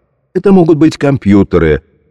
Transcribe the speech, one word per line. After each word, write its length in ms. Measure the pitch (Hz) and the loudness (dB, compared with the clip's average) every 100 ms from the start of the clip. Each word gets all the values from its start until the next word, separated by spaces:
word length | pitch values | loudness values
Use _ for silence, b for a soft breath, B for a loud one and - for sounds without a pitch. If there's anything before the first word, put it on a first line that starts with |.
| _ _ _ | _ _ _
Это 180 | 185 202 | -4 0
могут 240 | 190 165 147 | 2 2 0
быть 220 | 160 - | 0 -2
компьютеры, 840 | 139 139 98 101 92 87 80 73 _ _ _ | -4 -2 0 0 0 0 0 -2 _ _ _